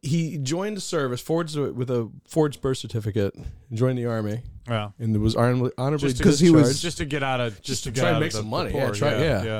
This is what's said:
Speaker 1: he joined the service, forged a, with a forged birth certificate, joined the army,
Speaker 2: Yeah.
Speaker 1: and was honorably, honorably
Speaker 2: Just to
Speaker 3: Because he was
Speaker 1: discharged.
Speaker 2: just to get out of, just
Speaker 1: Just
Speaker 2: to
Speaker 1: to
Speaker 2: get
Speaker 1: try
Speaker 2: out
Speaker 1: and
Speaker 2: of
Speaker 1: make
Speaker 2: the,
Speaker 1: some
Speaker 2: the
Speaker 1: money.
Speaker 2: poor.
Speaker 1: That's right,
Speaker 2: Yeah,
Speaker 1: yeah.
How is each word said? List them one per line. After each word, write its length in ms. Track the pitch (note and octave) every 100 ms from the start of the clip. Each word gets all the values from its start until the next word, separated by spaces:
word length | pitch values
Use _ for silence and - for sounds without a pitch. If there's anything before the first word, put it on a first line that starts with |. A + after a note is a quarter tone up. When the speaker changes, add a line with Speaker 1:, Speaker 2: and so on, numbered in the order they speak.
Speaker 1:
he 360 | D3+ E3 D#3+ D#3+
joined 380 | C3 E3 G3+ G#3
the 40 |
service, 400 | - E3+ C3+ A#2+
forged 360 | - E3 E3 D3+
a, 160 | C3
with 180 | A#2 B2
a 200 | B2 A2 - _
forged 320 | - D3+ -
birth 180 | C3 C3
certificate, 560 | A2+ A2+ G#2+ G#2 G2 - - - -
joined 260 | A2 B2+ B2+
the 80 | A#2+
army, 360 | A2+ G#2 A2+ - - -
Speaker 2:
Yeah. 220 | A2+ G#2 -
Speaker 1:
and 160 | A#2 G#2+
was 140 | A2
honorably, 380 | A2 A#2+ B2+ B2 -
honorably 320 | C3 D3+ C#3
Speaker 2:
Just 100 | B2
to 40 |
Speaker 3:
Because 160 | G3 C#3+
he 120 | F3
was 180 | D#3+ C3+
Speaker 1:
discharged. 140 | C#3
Speaker 2:
just 160 | E3+ -
to 60 | D#3
get 160 | D3
out 160 | C3+ B2+
of, 140 | A#2+
just 100 | G2+
Speaker 1:
Just 200 | - B2+
Speaker 2:
to 60 | -
Speaker 1:
to 40 |
Speaker 2:
get 60 | A#2
Speaker 1:
try 80 | -
Speaker 2:
out 40 |
Speaker 1:
and 20 | -
Speaker 2:
of 40 |
Speaker 1:
make 100 | -
Speaker 2:
the, 40 | G#2+
Speaker 1:
some 80 | G#2+
Speaker 2:
the 40 |
Speaker 1:
money. 200 | C3+ -
Speaker 2:
poor. 160 | C#3+ C3+
Speaker 1:
That's 140 | G#2
right, 180 | - -
Speaker 2:
Yeah, 240 | D#3+ A2
Speaker 1:
yeah. 20 | A2